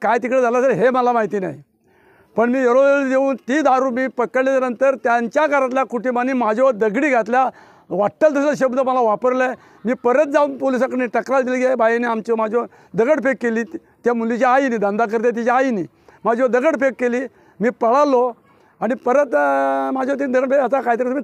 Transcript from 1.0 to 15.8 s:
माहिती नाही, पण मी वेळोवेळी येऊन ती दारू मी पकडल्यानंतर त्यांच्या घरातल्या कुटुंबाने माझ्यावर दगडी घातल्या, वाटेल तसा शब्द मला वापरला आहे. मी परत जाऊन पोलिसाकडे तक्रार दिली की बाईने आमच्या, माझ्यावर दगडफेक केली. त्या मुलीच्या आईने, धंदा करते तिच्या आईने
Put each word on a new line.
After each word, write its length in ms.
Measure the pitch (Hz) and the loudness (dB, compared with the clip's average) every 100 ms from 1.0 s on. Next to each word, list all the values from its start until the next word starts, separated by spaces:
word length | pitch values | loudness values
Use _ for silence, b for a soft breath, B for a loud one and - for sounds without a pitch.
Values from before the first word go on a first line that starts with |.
| 247 | 0
माहिती 260 | 240 208 208 | 0 -2 -4
नाही, 240 | 180 139 - _ b b b b b - | -6 -10 -18 _ b b b b b -2
पण 140 | 240 | 0
मी 80 | 262 | 2
वेळोवेळी 520 | 247 254 277 285 269 | 2 4 4 2 2
येऊन 260 | 262 269 269 | 0 0 -2
ती 240 | - 285 | -2 0
दारू 300 | 269 254 269 | 2 2 0
मी 160 | 240 262 | -2 -4
पकडल्यानंतर 880 | - 226 254 262 262 254 226 269 | -2 -2 0 0 0 -2 0 0
त्यांच्या 520 | 269 240 233 233 294 302 | 0 0 0 0 0 0
घरातल्या 380 | 285 262 262 | 2 0 -2
कुटुंबाने 480 | 269 233 240 240 247 | -2 -4 -4 -2 -2
माझ्यावर 400 | 262 214 220 269 | -2 -2 2 2
दगडी 380 | 208 220 208 302 | 2 0 0 0
घातल्या, 380 | 247 220 247 254 B B B B | 0 0 0 0 B B B B
वाटेल 460 | 180 202 - 311 277 | -2 -2 2 2 2
तसा 160 | 285 277 | 0 0
शब्द 240 | 262 254 | 0 0
मला 200 | 262 254 | 0 0
वापरला 440 | 226 208 254 254 | 0 0 0 0
आहे. 100 | 254 240 B B | -2 -4 B B
मी 80 | 220 | -6
परत 320 | 254 240 254 294 | -2 0 2 2
जाऊन 320 | 294 294 262 | 2 0 -2
पोलिसाकडे 480 | 269 254 254 247 247 | -2 0 -2 -2 -2
तक्रार 340 | 233 220 269 | -4 0 -2
दिली 200 | 247 254 | 0 0
की 140 | 254 | 0
बाईने 320 | 254 226 233 240 | 2 2 2 -2
आमच्या, 300 | 220 214 226 | -4 -2 -2
माझ्यावर 300 | 220 233 226 b b | 0 -2 -4 b b
दगडफेक 420 | 175 233 302 240 254 | -2 2 2 0 -2
केली. 200 | 240 226 226 - b b | -2 -2 -4 -10 b b
त्या 100 | 233 | -2
मुलीच्या 360 | 233 226 233 247 | -2 -2 0 2
आईने, 260 | 262 277 226 | 2 2 0
धंदा 280 | 202 214 | -2 0
करते 260 | 233 226 233 | -2 0 -2
तिच्या 240 | 220 233 | -2 0
आईने 280 | 247 269 214 | 0 0 -2